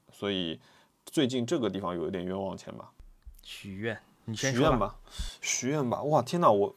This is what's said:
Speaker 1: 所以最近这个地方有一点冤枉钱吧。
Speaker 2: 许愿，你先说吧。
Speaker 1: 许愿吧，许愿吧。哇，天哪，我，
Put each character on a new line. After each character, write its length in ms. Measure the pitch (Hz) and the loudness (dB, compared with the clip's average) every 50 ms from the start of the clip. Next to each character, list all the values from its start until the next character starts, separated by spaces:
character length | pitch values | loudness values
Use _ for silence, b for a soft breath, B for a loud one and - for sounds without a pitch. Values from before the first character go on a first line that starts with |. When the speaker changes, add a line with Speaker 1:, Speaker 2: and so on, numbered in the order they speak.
| _ _ | _ _
Speaker 1:
所 180 | - - 104 101 | -12 -6 -4 -2
以 300 | 98 92 85 82 78 - b b b b b b b _ - | 0 0 -2 -2 -4 -8 b b b b b b b _ -16
最 200 | - - 165 139 | -4 0 2 2
近 200 | 117 127 127 117 | 2 2 0 0
这 120 | 120 175 151 | 0 0 0
个 120 | 117 101 | 0 0
地 100 | 92 95 | -2 -2
方 160 | 101 87 90 | -4 -2 -2
有 140 | 85 80 90 | -2 -2 -2
一 20 | |
点 140 | 95 90 87 | -2 -4 -4
冤 140 | 90 92 98 | -2 -4 -4
枉 180 | 98 95 92 - | -4 -4 -6 -8
钱 180 | - - - - | -12 -14 -14 -14
吧。 140 | - - _ _ - - - _ _ - - - | -16 -18 _ _ -20 -20 -20 _ _ -20 -20 -20
Speaker 2:
许 300 | - - - - - 101 | -18 -16 -16 -14 -12 -12
愿， 260 | 95 95 107 117 104 - - _ _ _ - | -8 -6 -4 -6 -6 -6 -10 _ _ _ -10
你 100 | 113 110 | -8 -6
先 180 | 104 - 135 123 | -2 0 0 2
说 160 | 120 147 156 | 4 4 4
吧。 0 | |
Speaker 1:
许 0 | |
愿 100 | 131 113 | 4 4
吧， 160 | 98 - - - - B B B B B B B | 2 -2 -2 -10 -20 B B B B B B B
许 280 | - - - - 120 131 | -4 -2 -2 -2 0 0
愿 200 | 147 156 135 120 | 0 0 0 0
吧。 140 | - - 113 | 0 0 0
哇， 180 | 147 156 139 | 2 2 2
天 180 | 120 - 170 175 | 2 2 0 4
哪， 120 | 170 135 | 6 6
我， 200 | 107 101 101 - - | 8 6 4 2 0